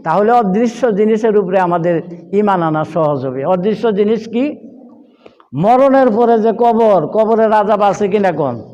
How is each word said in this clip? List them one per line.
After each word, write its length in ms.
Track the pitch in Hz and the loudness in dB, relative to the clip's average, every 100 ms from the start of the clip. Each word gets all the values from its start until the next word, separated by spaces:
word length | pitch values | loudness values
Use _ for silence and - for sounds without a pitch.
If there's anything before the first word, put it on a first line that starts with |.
তাহলে 280 | 160 170 214 | -2 0 2
অদৃশ্য 640 | 240 208 190 240 226 254 196 | 2 2 0 -2 -2 -2 0
জিনিসের 420 | 214 220 226 208 | 0 2 2 0
উপরে 220 | 180 190 | 0 0
আমাদের 420 | 180 175 170 165 - 175 - | 0 0 0 -2 -4 -16 -6
ঈমান 300 | 196 208 190 | -2 0 0
আনা 200 | 165 156 | 0 -2
সহজ 420 | 156 170 156 143 131 | -4 -2 -2 -2 -4
হবে। 200 | 127 143 | -6 -2
অদৃশ্য 500 | 185 190 214 233 202 | -2 -2 -2 -2 0
জিনিস 320 | 208 220 220 | 0 -2 -4
কি? 440 | 233 285 - - - - - - _ - _ _ 131 | -4 -4 -6 -18 -20 -20 -20 -20 _ -20 _ _ -4
মরণের 520 | 190 254 277 269 262 214 | 2 4 4 4 2 2
পরে 240 | 240 233 | 2 2
যে 120 | 220 | 0
কবর, 560 | 208 240 226 226 190 151 | 0 0 2 2 2 0
কবরের 440 | 208 220 226 220 | -2 0 2 2
আযাব 300 | 208 208 208 | 2 2 0
আছে 260 | 202 175 208 | 0 0 -2
কি 120 | 208 | 0
না 120 | 190 | 0
কোন? 300 | 156 143 117 - | -2 -4 -4 -12